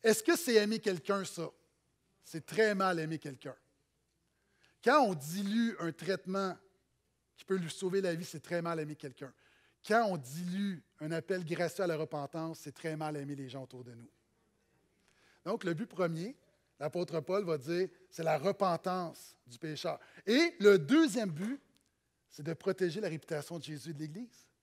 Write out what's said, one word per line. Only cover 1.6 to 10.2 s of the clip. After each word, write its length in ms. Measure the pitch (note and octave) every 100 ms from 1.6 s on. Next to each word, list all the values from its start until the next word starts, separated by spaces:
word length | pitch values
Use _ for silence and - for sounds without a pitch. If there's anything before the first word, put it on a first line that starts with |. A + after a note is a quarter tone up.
| _ _ _ _ _ _
C'est 240 | - E3 -
très 300 | D#3 A3 G3+
mal 240 | F#3+ F3
aimer 180 | D#3+ D#3+
quelqu'un. 380 | D3 C3 C#3+ B2 _ _ _ _ _ _ _ _ _ _ _ _
Quand 180 | - C#4+
on 120 | A#3+
dilue 600 | F3 C#3 F3+ G3 A3 A#3 G3
un 100 | E3
traitement 680 | D#3 E3+ F#3+ - F#3+ F#3+ E3+ _ _ _ _ _ _ _ _
qui 80 |
peut 120 | - F#3+
lui 140 | E3
sauver 300 | - F#3 F#3+
la 140 | F#3+
vie, 100 | E3
c'est 140 | F3 D#3+
très 240 | - E3+
mal 160 | E3+ E3
aimer 160 | D3+
quelqu'un. 380 | D3+ D3 B2 C3+ - _ _ _ _
Quand 220 | - G#3+ A3+
on 80 |
dilue 600 | F3+